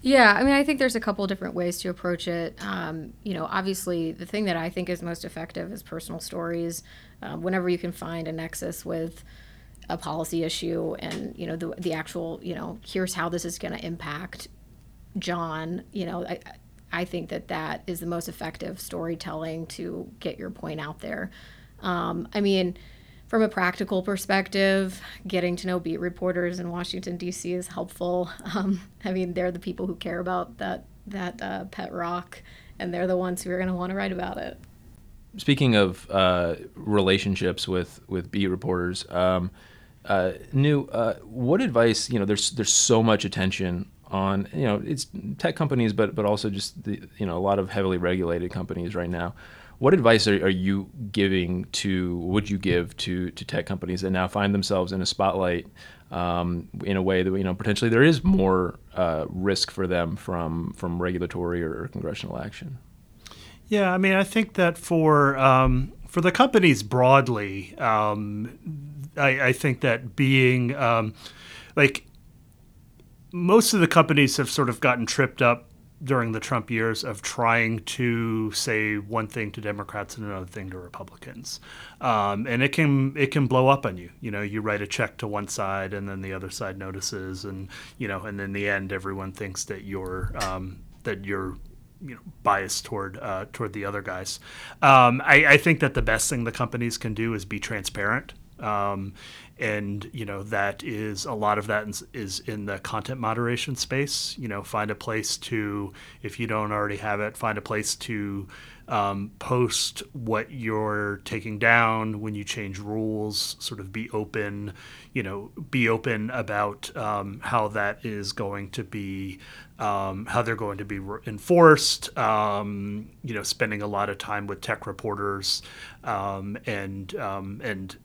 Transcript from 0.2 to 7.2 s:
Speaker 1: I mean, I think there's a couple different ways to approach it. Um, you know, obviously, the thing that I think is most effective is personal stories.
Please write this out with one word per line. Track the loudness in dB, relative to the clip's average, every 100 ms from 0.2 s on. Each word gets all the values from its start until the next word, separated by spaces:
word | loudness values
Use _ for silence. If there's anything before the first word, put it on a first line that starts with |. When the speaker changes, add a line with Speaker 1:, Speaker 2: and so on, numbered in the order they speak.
| 10
Speaker 1:
I | 8
mean, | 6
I | 4
think | 4 2
there's | 2 0
a |
couple | -2 -2 -2
different | -4 -4
ways | -2 -2 -2
to | -6
approach | -4 -2 -2 -2
it. | -4 -4 -8
Um, | -6 -6 -6 -8 -10 -12
you | -8
know, | -6 -4
obviously, | -2 -2 -4 -2 -2 -2
the | -6
thing | -6 -4 -2
that | -2
I | -4
think | -6 -4
is | -4
most | -6 -8 -10
effective | -10 -10 -8 -10
is | -10
personal | -12 -12 -10 -12
stories. | -10 -8 -4 -4 -4 -6 -12 -20 -20 -16